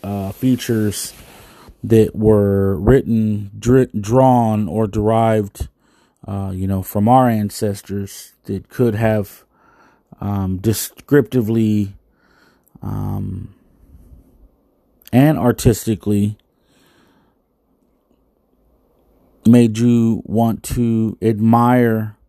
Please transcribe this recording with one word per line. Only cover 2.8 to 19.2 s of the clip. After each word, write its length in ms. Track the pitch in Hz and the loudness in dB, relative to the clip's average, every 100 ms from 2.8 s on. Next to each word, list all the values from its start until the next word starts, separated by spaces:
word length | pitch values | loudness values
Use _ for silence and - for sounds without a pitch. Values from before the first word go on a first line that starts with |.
| 101 131 - 113 110 104 101 104 | 2 2 2 -2 0 -4 -8 -6
dri-, 320 | 113 131 - 107 | 2 2 2 -4
drawn, 680 | 101 127 131 123 113 107 101 | -2 2 4 4 2 0 -2
or 200 | 101 110 | -2 -4
derived 800 | 107 107 113 113 110 101 - - _ _ _ _ _ - | -2 0 2 2 0 -2 -8 -12 _ _ _ _ _ -10
uh, 240 | 98 98 | -8 -8
you 140 | 92 95 | -6 -4
know, 140 | 95 | -4
from 260 | 95 104 104 | -4 -2 2
our 220 | 127 127 | 4 4
ancestors 1040 | 110 104 - 107 98 - 101 98 - - _ - | 0 -4 -4 -6 -6 -8 -10 -10 -14 -20 _ -10
that 240 | 98 - | -10 -8
could 260 | - 120 107 | -2 -2 0
have, 480 | 113 107 98 - _ _ _ _ _ _ _ - | 0 -2 -4 -12 _ _ _ _ _ _ _ -12
um, 360 | 98 101 92 92 | -8 -4 -4 -4
descriptively, 1400 | 107 107 - - - 143 127 127 107 113 110 107 98 98 _ _ _ _ _ _ _ - | -2 -4 -6 -12 0 2 2 0 0 0 0 0 -4 -8 _ _ _ _ _ _ _ -16
um, 720 | 52 101 98 101 71 95 95 _ _ _ _ - - - _ _ _ _ _ _ _ _ _ | -10 -8 -6 -8 -8 -10 -14 _ _ _ _ -20 -20 -20 _ _ _ _ _ _ _ _ _
and 260 | 123 147 151 | 2 4 2
artistically 1000 | 123 113 127 107 - 107 - 104 104 107 _ _ _ _ _ _ _ _ _ _ _ _ _ _ _ _ _ _ _ _ _ _ _ _ _ _ _ _ | 0 2 0 0 -2 -4 -2 0 -2 -4 _ _ _ _ _ _ _ _ _ _ _ _ _ _ _ _ _ _ _ _ _ _ _ _ _ _ _ _